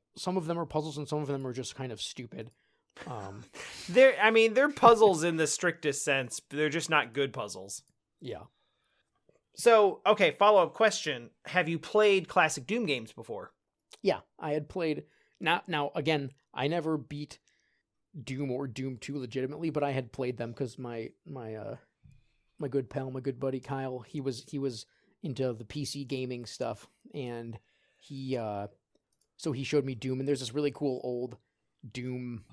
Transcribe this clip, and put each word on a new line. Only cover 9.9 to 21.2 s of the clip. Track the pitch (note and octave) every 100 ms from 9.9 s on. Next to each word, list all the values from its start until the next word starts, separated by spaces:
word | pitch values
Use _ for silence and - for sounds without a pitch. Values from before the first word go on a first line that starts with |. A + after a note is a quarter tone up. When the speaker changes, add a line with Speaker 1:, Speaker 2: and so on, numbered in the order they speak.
| -
Speaker 2:
okay, | G#3 G#3 E3+
follow-up | - G3+ G3+ D#3
question. | - A3 - D#3 B2 A#2 _
Have | - F3+ E3
you | E3
played | - G#3+ G#3 F#3+ D#3+
classic | F#3 D#3 D3 B2+
Doom | A3+
games | G3 B2+ A2
before? | - A#2 G#2 F2+ _ _ _ _ -
Speaker 1:
Yeah, | F#3+ G2+ - -
I | D#3
had | D3+ D#3
played, | F#3 D#3+ D3 - _ _ -
not, | D#3+ E3+ -
now, | D#3 C#3+
again, | F3 D3 D3+ C3+ - _
I | - C#3
never | E3+ D#3 D#3
beat | A2+ D3 D3 - _ _ _ _ _ _ _ D#3
Doom | A2+ C3 C#3
or | B2+ C#3
Doom | A2+ C3 B2
two | - C#3
legitimately, | B2 C3 C3 D3+ E3
but | C#3+
I | C#3+
had | C3+ A#2+
played | - B2+
them | A#2 A#2
'cause | A2+ B2+ -
my, | B2 A#2 A2+ -